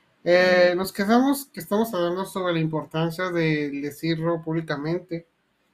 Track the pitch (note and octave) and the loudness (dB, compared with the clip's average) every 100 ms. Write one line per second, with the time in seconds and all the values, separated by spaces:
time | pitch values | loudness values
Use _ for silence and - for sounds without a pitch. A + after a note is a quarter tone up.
0 | _ _ E3 F3+ F#3 F3+ F3+ F3+ F#3+ - | _ _ 2 4 6 6 4 2 -4 -2
1 | G3 A#3+ C#4 C#4 - - D#3+ G3+ A3+ F3+ | 2 4 4 0 -4 -10 -4 -2 0 0
2 | F3 F3+ F#3+ G3 F3+ E3 D#3 D#3 - D#3+ | -2 -2 -6 -4 -2 0 0 -2 -4 -2
3 | E3 E3 F#3 E3+ D#3+ D3+ D3 C#3+ C#3+ - | -2 -2 -4 0 0 0 -2 -4 -8 -6
4 | E3 D#3+ E3 E3 D#3+ D#3+ D#3+ C#3 D3+ E3+ | -4 -2 -2 -2 -2 -4 -4 -4 -4 -4
5 | E3+ E3 - _ _ _ _ | -6 -10 -12 _ _ _ _